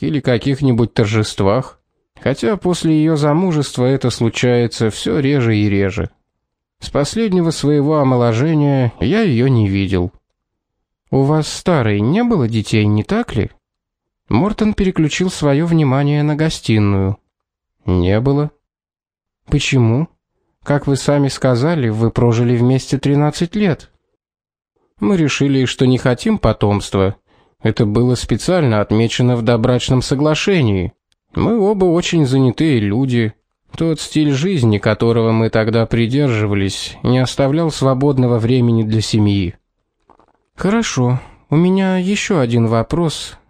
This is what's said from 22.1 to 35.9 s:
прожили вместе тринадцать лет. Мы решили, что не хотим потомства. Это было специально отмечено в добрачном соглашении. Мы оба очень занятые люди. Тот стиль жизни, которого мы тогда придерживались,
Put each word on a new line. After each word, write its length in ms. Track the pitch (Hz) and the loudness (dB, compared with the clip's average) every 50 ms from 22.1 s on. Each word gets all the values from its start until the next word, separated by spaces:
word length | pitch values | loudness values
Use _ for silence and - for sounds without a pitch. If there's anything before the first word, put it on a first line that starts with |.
прожили 460 | - - 123 120 113 113 120 120 123 | 2 2 2 2 2 2 2 2 2
вместе 420 | 117 120 123 131 131 - - - 135 | 2 2 2 2 0 0 -2 -4 -2
тринадцать 560 | - 139 143 143 147 151 147 - 175 170 - | 0 0 0 2 0 0 -2 -4 -6 -4 -2
лет. 380 | 208 208 190 139 - - - _ _ _ _ _ _ _ _ _ _ _ _ _ _ _ _ _ _ _ _ _ _ | -2 0 0 -2 -2 -6 -14 _ _ _ _ _ _ _ _ _ _ _ _ _ _ _ _ _ _ _ _ _ _
Мы 180 | 202 208 202 | -2 0 2
решили, 500 | 180 160 139 - - 139 139 135 135 131 | 2 0 0 0 0 0 0 2 2 0
что 200 | 120 - - 139 | 0 0 0 2
не 120 | 127 127 120 | 2 2 2
хотим 380 | - 135 123 - - 220 220 | 0 0 -2 0 0 -2 -2
потомства. 800 | 196 - 113 107 - - 104 101 98 92 - - 98 95 95 101 - _ _ _ _ _ _ _ _ - | 0 0 0 0 0 0 0 0 0 -2 -2 0 0 0 0 0 -4 _ _ _ _ _ _ _ _ -4
Это 240 | 110 107 - 123 | -2 0 0 0
было 300 | 104 104 117 120 123 123 | 0 2 2 2 2 0
специально 640 | - - - 123 107 - - 175 185 156 127 110 107 | -2 -2 -4 -4 -4 -2 -2 0 0 2 2 0 0
отмечено 560 | 101 - 104 110 113 113 - - 123 123 123 | 0 0 0 0 0 0 0 0 0 0 0
в 60 | 120 113 | 0 0
добрачном 600 | 110 120 113 110 120 123 123 - - 139 127 120 | 0 0 2 2 0 0 0 0 0 0 0 0
соглашении. 880 | - 147 131 147 151 156 147 - - 196 175 135 110 101 95 87 - - _ _ _ _ _ _ _ - | -2 -2 0 0 0 0 0 0 0 0 2 2 2 0 0 -2 -4 -8 _ _ _ _ _ _ _ -4
Мы 280 | - 92 165 226 240 | -2 -2 0 0 0
оба 240 | 190 202 220 196 185 | 0 0 0 0 0
очень 420 | 180 160 175 175 - - 165 151 | 2 2 0 -2 0 0 0 0
занятые 540 | 127 131 135 131 127 113 - 156 165 143 117 | 2 2 2 2 2 0 0 0 0 0 0
люди. 540 | 104 101 98 120 139 131 123 120 113 107 - _ _ _ _ _ _ _ - | 0 0 -2 -2 -2 0 0 0 -2 -2 -4 _ _ _ _ _ _ _ -8
Тот 240 | - 165 165 160 147 | -4 -2 -2 -2 -4
стиль 320 | - - - 156 156 147 139 | -6 -4 -2 0 0 2 0
жизни, 460 | 131 147 196 196 156 117 113 104 101 | 0 0 -2 0 2 2 2 2 2
которого 540 | - 113 107 - 117 117 117 117 113 113 113 | 0 -2 -2 0 0 0 0 2 0 0 0
мы 160 | 113 113 110 | 0 0 0
тогда 380 | - 113 110 110 110 117 117 | 0 0 0 0 0 0 0
придерживались, 1120 | - | 0